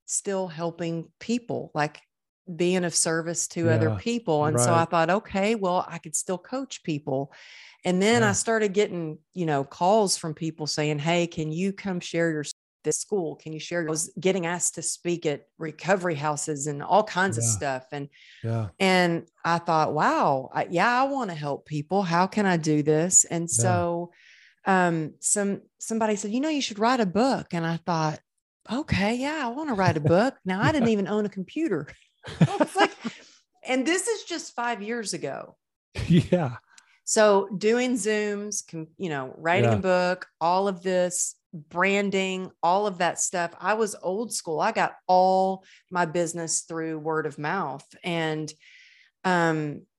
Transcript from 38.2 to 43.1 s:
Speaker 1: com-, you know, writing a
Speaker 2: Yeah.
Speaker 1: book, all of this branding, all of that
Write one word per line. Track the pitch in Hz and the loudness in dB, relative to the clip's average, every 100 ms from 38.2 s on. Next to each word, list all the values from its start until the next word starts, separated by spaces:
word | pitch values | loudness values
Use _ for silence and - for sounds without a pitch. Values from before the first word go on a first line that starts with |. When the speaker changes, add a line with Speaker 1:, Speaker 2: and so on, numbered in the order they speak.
| 208 202 208 202 - | -2 -4 -6 -8 -8
Speaker 1:
com-, | 165 156 - | -12 -12 -8
you | 180 | -6
know, | 143 - - | -6 -8 -4
writing | 165 185 214 | 0 4 4
a | 208 | 2
Speaker 2:
Yeah. | |
Speaker 1:
book, | 190 180 180 180 - - | 2 2 2 -2 -8 -4
all | 165 185 202 | 0 2 0
of | 180 | -2
this | 185 180 180 - - - _ | 0 0 0 -2 -6 -8 _
branding, | 160 - 170 190 202 202 190 190 185 185 - | -18 -8 0 2 2 0 0 -2 -4 -8 -2
all | 165 190 208 | 0 2 0
of | 180 | 0
that | 170 | -2